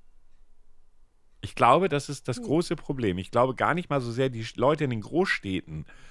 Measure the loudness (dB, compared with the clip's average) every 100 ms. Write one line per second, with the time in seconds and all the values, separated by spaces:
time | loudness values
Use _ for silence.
0 | -20 -20 -20 -20 -20 -20 -20 -20 -20 -20
1 | -20 _ _ -14 -10 2 6 6 4 -2
2 | -4 -6 -6 -4 0 0 0 -4 -4 -2
3 | 0 0 0 2 2 2 0 0 -2 -4
4 | -2 -2 -2 -2 -8 0 2 2 0 -4
5 | -2 0 0 -2 -2 -4 -4 -10 -12 -18
6 | -20